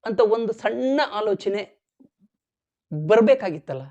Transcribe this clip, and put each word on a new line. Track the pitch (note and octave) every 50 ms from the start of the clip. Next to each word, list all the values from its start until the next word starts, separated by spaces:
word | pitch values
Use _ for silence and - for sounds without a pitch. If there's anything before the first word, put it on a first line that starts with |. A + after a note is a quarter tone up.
| -
ಅಂತ | A3+ G#3 F#3+
ಒಂದು | A#3 G#3 A3 A3+ A3+ G#3+ A3
ಸಣ್ಣ | - - G#3 A#3 A#3+ B3+ C4 C4+ D4 C#4+ -
ಆಲೋಚನೆ | G3+ G#3 G#3+ G#3+ G3 G3 - G3+ G3 G#3 G3 - _ _ _ _ _ _ _ _ _ _ G3 _ _ _ _ _ _ _ _ _ _ _ _ _ D#3+ D3+ D3+
ಬರ್ಬೇಕಾಗಿತ್ತಲ್ಲ | D3+ G#3 A3+ A3 C#4+ C4 C4 G#3+ F#3+ D3+ C#3+ _ - C#3 C3 C3+ C#3+